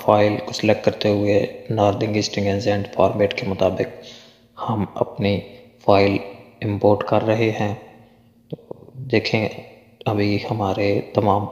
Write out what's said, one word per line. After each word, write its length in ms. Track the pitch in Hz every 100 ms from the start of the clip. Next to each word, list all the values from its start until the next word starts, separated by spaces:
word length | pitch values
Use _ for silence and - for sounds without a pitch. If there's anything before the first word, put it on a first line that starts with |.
file 360 | - 104 104 104
को 160 | -
select 320 | - 107 104
करते 240 | 104 - 107
हुए 280 | 104 104 101 - - -
नॉर्थिंग, 460 | 107 101 - 107 104
ईस्टिंग 300 | - 104 101
and 140 | 98
sand 320 | 104 101 101
format 380 | - 98 104 101
के 140 | - 98
मुताबिक 520 | 95 92 95 95 - - - - _ _ -
हम 360 | - 107 95 -
अपनी 400 | - - 101 95 - - - _ -
file 320 | 101 98 95 - - - -
import 440 | 107 98 104 104 -
कर 120 | 107
रहे 260 | 110 110 113
हैं। 240 | 107 107 117 - - - _ _ _ _
तो 400 | - - - - 131 131
देखें, 600 | 113 - 110 107 - - - _ _ -
अभी 300 | 104 104 104
हमारे 500 | - 110 98 95 101 101 -
तमाम 300 | 104 107 104 104